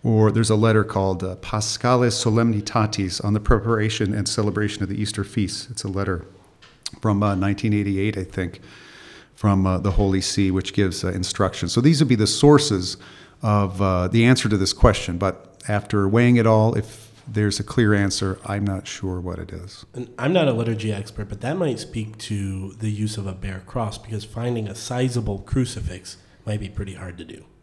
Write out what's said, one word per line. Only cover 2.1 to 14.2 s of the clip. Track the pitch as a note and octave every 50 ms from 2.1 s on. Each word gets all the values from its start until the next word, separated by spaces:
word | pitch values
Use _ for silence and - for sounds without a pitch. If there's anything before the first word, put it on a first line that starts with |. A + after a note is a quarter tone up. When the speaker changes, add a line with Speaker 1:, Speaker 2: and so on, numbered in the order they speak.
Speaker 1:
Solemnitatis | A2+ - - A#2 G#2+ A#2 A#2 A#2 A2 G#2 G2+ - - A#2 G#2+ G#2+ G#2+ - G2 F#2 F2 - -
on | G#2 G#2
the | G#2+
preparation | G#2 - B2+ G#2+ G#2+ A#2 A#2 G#2+ G#2+ A2 A2 - G#2+ G2 G#2+
and | G#2+ F#2+
celebration | - - - G#2 G#2 F#2 G#2 G#2 G2+ - - G2+
of | F#2+
the | G2 -
Easter | G#2+ G#2 - - G2
feasts. | - - A#2 G2+ F2 - - - -
It's | A2+ - -
a |
letter | G#2 F#2 G2 G2 G2 F#2 E2+ - - - - _ _ _ _ - - _ _ _ - - -
from, | - A2 G2+ G2+ G#2
uh, | G#2 G2
nineteen | F#2 F#2+ G2+ G2+ - - A2
eighty-eight, | G#2 G#2 G2+ G2+ G2 F#2+ G2 G#2+ G#2
I | G2 F#2
think, | - - F#2+ F#2 F2 - - - - - - - - - - - - - - - _ _
from, | - - G#2 G2 F#2+ F#2+
uh, | F#2+ F#2
the | F2+ F#2+ G2+
Holy | F2+ - G#2 G2 F#2+ F#2+
See, | F#2 - - - G2+ F#2+
which | F#2 F#2+ F#2 - -
gives, | - G2+ F#2 E2+ - -
uh, | F2+
instructions. | F2+ F2+ F2+ - - - G2+ F#2 - - - E2+
So | - A#2
these | A#2+ D#3 E3 C#3
would | D#3 B2
be | B2+
the | G2+ G#2+
sources | G2 - - - D3 D3 C#3 C#3+ - G#2+ F#2+ F2+ F2+ - - - - - - - - _ _ -
of, | A2 G#2 G#2 G2+ F#2+ F#2 F#2
uh, | G2+ F#2+ F#2 F2+ F2+
the | F#2 A2+ A#2